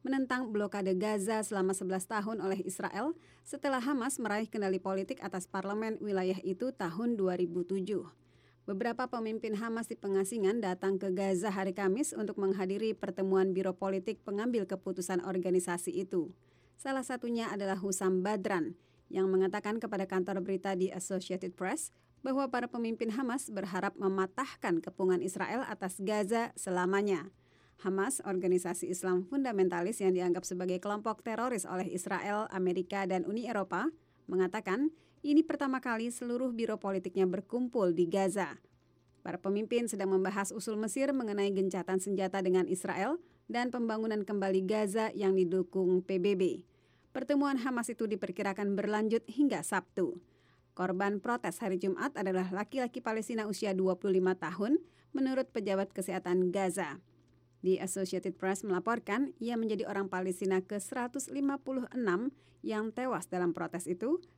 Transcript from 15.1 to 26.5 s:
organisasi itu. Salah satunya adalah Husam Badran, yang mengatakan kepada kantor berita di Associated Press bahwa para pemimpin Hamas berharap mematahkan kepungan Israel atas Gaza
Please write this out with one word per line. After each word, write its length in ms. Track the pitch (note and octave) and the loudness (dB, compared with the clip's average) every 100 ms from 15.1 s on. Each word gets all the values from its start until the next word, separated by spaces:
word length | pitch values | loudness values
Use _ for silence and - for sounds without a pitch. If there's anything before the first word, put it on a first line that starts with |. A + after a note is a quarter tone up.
| F#3 | -2
organisasi 720 | F#3+ F#3 F#3 F#3 F3+ F3 - | 0 -2 4 2 2 -4 -2
itu. 400 | F3 F#3+ F#3 E3 - _ _ _ _ | -4 -2 -2 -2 -6 _ _ _ _
Salah 240 | C4+ C4+ | -4 -4
satunya 480 | B3+ B3 A#3+ A#3 A3+ | -2 -6 -2 -2 -2
adalah 240 | G3+ G3 F#3+ | -2 -2 -2
Husam 460 | G3 F#3 F#3+ F#3 | -2 0 2 2
Badran, 500 | F#3+ G#3+ F#3+ F#3+ D#3 E3+ _ _ _ | 2 0 0 0 -2 -6 _ _ _
yang 160 | F#3 F#3+ | 0 4
mengatakan 480 | F#3+ F#3+ G#3 G#3 A3 | 6 4 2 -2 -4
kepada 320 | A3 G#3 F#3+ | -2 -4 -2
kantor 340 | F#3 F#3 G3 | 0 0 -2
berita 320 | F3+ F#3+ G3 | -2 -2 0
di 160 | F#3+ F#3 | 0 0
Associated 640 | F3 - F#3 F3+ F#3 F#3 | -2 -4 -4 -2 -6 -6
Press 400 | F3+ F#3 C#4+ - _ _ _ C4+ | -6 -4 -4 -6 _ _ _ -4
bahwa 240 | C4+ C4+ | 0 0
para 160 | B3 A#3+ | -2 -2
pemimpin 480 | B3 A3+ A3+ A3+ | -2 -2 0 -2
Hamas 400 | A3 C4 B3 - | 0 0 -2 -4
berharap 400 | G#3 F#3+ F3+ G3 G3+ | -6 -4 -2 -2 0
mematahkan 840 | G3 F#3+ F#3+ - C4+ - A3+ E3+ | 0 2 0 -2 -6 -4 0 0
kepungan 400 | E3+ - F#3 F3+ | -2 0 2 4
Israel 400 | F#3 F#3 F3+ A#3 C4+ | 2 -4 -4 -2 -4
atas 360 | G#3 F#3+ - | -4 -6 -4
Gaza 480 | G3 G#3+ G3 A3+ A3+ | -2 0 2 0 0